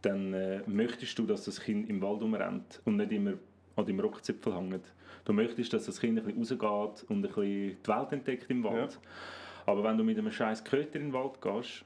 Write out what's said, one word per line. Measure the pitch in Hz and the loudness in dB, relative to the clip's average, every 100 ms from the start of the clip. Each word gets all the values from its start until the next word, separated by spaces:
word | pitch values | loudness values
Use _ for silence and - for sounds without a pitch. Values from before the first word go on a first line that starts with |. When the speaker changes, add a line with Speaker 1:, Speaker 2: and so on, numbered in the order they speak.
Speaker 1:
dann, | 104 98 95 | 2 2 0
äh, | 95 95 98 101 | 0 0 -2 0
möchtest | 101 120 - 127 - | 2 2 0 -6 -2
du, | 107 | 2
dass | 101 | 2
das | - - | 0 -6
Kind | - 104 110 | -2 0 0
im | 98 | 0
Wald | 95 107 | 0 2
rumrennt | 110 107 98 98 - - | 0 0 0 -2 -8 -4
und | - 104 | 0 2
nicht | 104 | 2
immer | 107 101 95 - - - - | 2 0 -2 -8 -20 -6 -2
an | 101 | 0
deinem | 95 | 2
Rockzipfel | 107 - - 101 - | 0 -2 -6 -2 -2
hängt. | 101 95 92 - - - - | -2 -2 -4 -8 -20 -20 -10
Du | - | 0
möchtest, | 104 113 - 113 | 2 2 0 0
dass | 113 - | 0 -2
das | - | -2
Kind | 117 113 | 2 2
ein | 107 | 0
bisschen | 107 117 131 | -2 -2 0
rausgeht | 107 104 107 - - | 2 2 0 -4 -2
und | 101 | 0
ein | |
bisschen | 98 - 101 101 98 92 | 0 0 0 0 -2 -4
die | - | 0
Welt | 107 143 | 0 0
entdeckt | 143 135 123 - | -2 -2 -4 0
im | 123 | 0
Wald. | 110 113 139 | 2 2 0
Speaker 2:
Ja. | - - - - - - - | -4 -16 -14 -12 -12 -14 -4
Speaker 1:
Aber | - 101 | 2 4
wenn | 104 110 | 4 4
du | |
mit | 110 107 | 4 2
einem | 107 | 0
scheiß | - 110 110 | 0 0 0
Köter | - 139 151 147 | 0 0 2 -2
in | 147 | -2
den | |
Wald | 127 131 - | -2 -2 -4
gehst | - 104 123 - | -2 -2 -4 -12